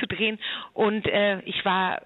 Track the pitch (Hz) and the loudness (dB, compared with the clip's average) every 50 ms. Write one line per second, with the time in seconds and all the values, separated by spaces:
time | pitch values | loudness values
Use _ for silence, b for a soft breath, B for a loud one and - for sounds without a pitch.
0 | - - 190 170 220 214 220 - B B B B B B B - 220 208 214 214 | -6 -4 -2 0 0 0 -2 -2 B B B B B B B 2 2 2 2 0
1 | - - - 208 208 202 196 185 - - - - - 196 185 190 185 180 - - | 0 0 2 4 4 2 2 0 -4 -6 -4 0 2 2 2 2 2 0 0 -4
2 | - | -6